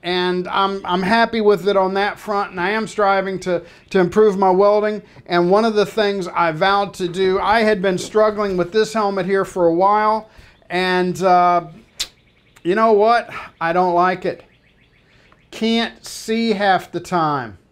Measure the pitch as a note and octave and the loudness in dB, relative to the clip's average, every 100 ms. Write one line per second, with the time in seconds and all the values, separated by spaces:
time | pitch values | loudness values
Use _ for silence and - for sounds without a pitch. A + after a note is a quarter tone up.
0 | E3+ F3+ F3+ F3+ F3+ - G3 G3 F#3 F3+ | -4 -4 -2 -2 -4 -2 -2 -4 -4 -4
1 | F#3 A3+ A3+ A#3 G#3 G3+ F#3 G3 F#3+ F#3+ | 0 2 2 2 2 2 2 0 0 0
2 | G3+ - - G3+ G3+ F#3 F3+ G#3+ A3 - | -4 -6 -6 -4 -4 -4 -4 -2 -4 -2
3 | G3+ G3 F#3+ F#3+ F#3 F3 E3+ - _ G3 | 0 2 -2 -6 -4 -4 -6 -20 _ 0
4 | F3+ G#3+ G#3+ F#3+ F#3+ F#3 G3+ G#3 G#3 G#3+ | 2 4 4 4 2 4 4 4 0 -6
5 | - - - F3 F3 G3+ A3+ G#3 G3 - | -10 -20 -4 0 4 4 2 0 -2 0
6 | G3+ G3+ F3 E3+ E3+ D#3 F#3 G3+ G3+ - | -2 -2 -4 -2 -2 0 0 2 -2 -4
7 | F3+ E3 F#3+ F#3+ F#3 A3 G#3+ G#3+ F#3+ F#3 | -6 0 0 0 2 2 2 0 0 -2
8 | - G#3+ G#3+ G#3 G#3 F#3 F3 A3 G#3+ A3 | -2 0 0 0 -4 -2 -2 0 -2 -2
9 | G3+ G3 F3+ G3 F#3+ F#3+ E3+ E3 F#3+ G#3 | -2 -2 -2 -2 -2 0 0 2 2 2
10 | G#3+ A3 A3 _ - _ _ F3 F#3 F#3 | 0 -2 -6 _ -20 _ _ -4 -2 0
11 | F3+ F3 F#3 F3+ F3 F3 D#3+ F3 _ _ | -2 0 2 4 4 2 -2 -18 _ _
12 | - _ _ _ _ _ E3 G3 A3+ G#3 | -14 _ _ _ _ _ -2 2 4 4
13 | G#3+ A#3 - - - _ E3 E3+ F3+ F3 | 4 2 0 -14 -16 _ -2 0 2 2
14 | F3+ F#3 F3+ - - _ _ _ _ _ | 2 0 -6 -8 -14 _ _ _ _ _
15 | _ _ _ _ _ - A3 A3+ A3+ - | _ _ _ _ _ -6 -2 0 -2 -8
16 | - - - A3 A3+ G3 G3+ F3+ F3 E3+ | -18 -16 -6 -4 -2 0 0 0 -2 -12
17 | E3+ F3+ D#3 C#3+ A#2 F#2+ _ | -4 -2 -2 -2 -6 -14 _